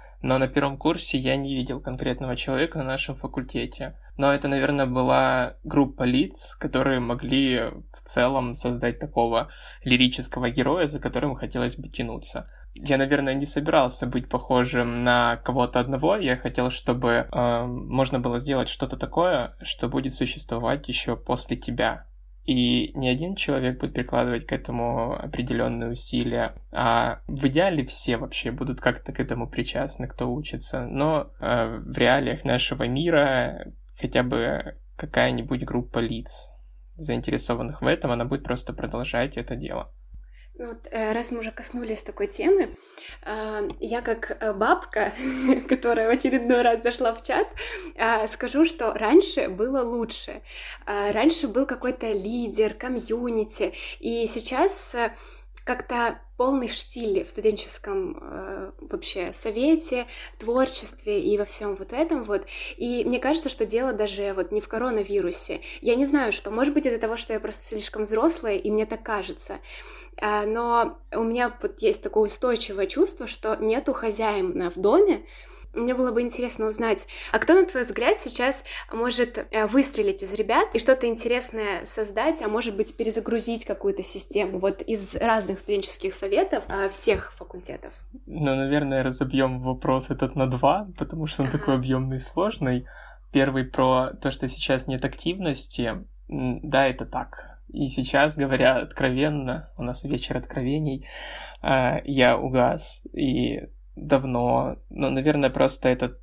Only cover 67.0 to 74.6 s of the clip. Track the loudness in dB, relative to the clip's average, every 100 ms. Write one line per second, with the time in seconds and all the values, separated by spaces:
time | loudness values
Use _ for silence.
67 | -2 -4 -4 -6 -6 -8 -8 -8 -6 -4
68 | -2 2 2 2 0 -2 0 0 0 -4
69 | -4 -4 -4 -8 -8 -10 -14 -16 -16 -18
70 | -18 -4 0 0 0 0 2 4 2 -2
71 | -6 -2 0 2 0 0 -6 0 2 2
72 | 0 2 2 2 0 2 0 -2 0 2
73 | 2 0 -6 -4 -2 0 2 2 0 -2
74 | -2 0 0 0 0 -2